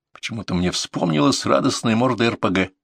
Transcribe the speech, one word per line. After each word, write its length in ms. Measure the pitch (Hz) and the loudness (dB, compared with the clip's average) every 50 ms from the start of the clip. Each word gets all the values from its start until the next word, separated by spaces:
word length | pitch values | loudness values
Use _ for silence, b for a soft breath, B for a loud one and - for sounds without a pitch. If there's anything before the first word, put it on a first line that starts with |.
| _ _ | _ _
Почему-то 420 | - - - - 113 110 - - - | -18 -14 -12 -10 -10 -10 -6 -2 -2
мне 160 | 87 90 90 | 0 0 0
вспомнилась 760 | - - - - - - - 170 156 151 143 139 135 - - | -2 -4 -6 -6 -4 -4 -2 0 2 2 2 2 2 0 0
радостная 480 | 110 135 139 143 131 - - - 117 110 | 2 2 2 2 0 -2 -2 -2 0 0
морда 300 | 113 127 127 - 123 117 | 2 2 0 0 0 0
Р 120 | 117 110 | 0 0
П 140 | - - 104 | 0 -2 0
Г 200 | 90 92 92 - - _ | 0 0 0 -2 -4 _